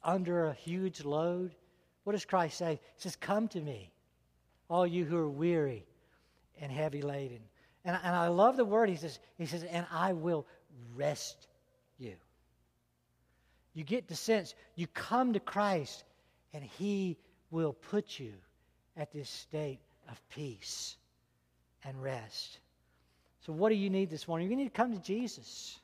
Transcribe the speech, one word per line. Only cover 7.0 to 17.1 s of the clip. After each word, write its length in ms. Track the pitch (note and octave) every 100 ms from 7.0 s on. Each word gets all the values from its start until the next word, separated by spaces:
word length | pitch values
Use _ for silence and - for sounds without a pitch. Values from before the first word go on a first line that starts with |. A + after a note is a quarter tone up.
laden." 380 | C#3+ C#3+ C#3 A#2+ G#2+ _ _ _ F3+
And, 120 | F3+
and 100 | F3+
I 140 | F3 E3+
love 300 | F3 A3+ C4
the 80 | A3
word. 240 | G#3+ A3
He 80 | E3+
says, 220 | D#3+ - - -
he 80 | D#3+
says, 180 | E3
"And 240 | F3 E3+ F3
I 220 | E3 F#3
will 340 | F3 E3 D#3+ C3+ - _ C#3 A#2 A#2+
rest 520 | C#3+ C#3+ - - - _ _ _ _ -
you." 180 | A#2+ F2+ _ _ _ _ _ _ _ _ _ _ _ _ _ _ _
You 120 | D#3 D3
get 240 | A#3+ -
the 60 | E3
sense 400 | - A3 E3+ - - -
you 120 | E3+
come 440 | - - A#3+ B3+
to 60 | G#3
Christ 640 | - G3+ G#3 F#3 C3+ - - _ _ _ _
and 120 | D3+ C3
He 520 | - G3 G3+ F#3+